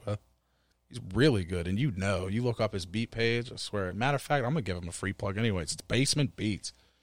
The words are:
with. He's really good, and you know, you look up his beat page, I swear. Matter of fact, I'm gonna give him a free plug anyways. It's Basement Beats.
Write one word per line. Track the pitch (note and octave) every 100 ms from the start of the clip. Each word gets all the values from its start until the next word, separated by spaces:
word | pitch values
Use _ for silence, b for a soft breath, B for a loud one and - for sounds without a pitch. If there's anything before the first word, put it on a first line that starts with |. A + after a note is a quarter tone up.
| -
with. | G#2 _ _ _ _ _ _ _
He's | A#2+ G2+ F#2+
really | D3 A2+
good, | E2+ F#2 F2
and | G2
you | C#3+ F#2+
know, | G2 F#2+ F#2
you | G#2
look | B2 A2+
up | G#2+
his | G2+ E2+
beat | G2+ A#2
page, | - A#2 A#2 A#2+
I | -
swear. | - G#2 F#2
Matter | F#2 B2+ C#3+
of |
fact, | - D3 A#2+
I'm |
gonna | D#3+
give | G2+ F2
him | F2
a |
free | - F#2+
plug | G2 G#2 G2
anyways. | A#2 F#2+ D#2+
It's | -
Basement | - A2+ C3+ - C#3 -
Beats. | G#2+ G2 - - _ _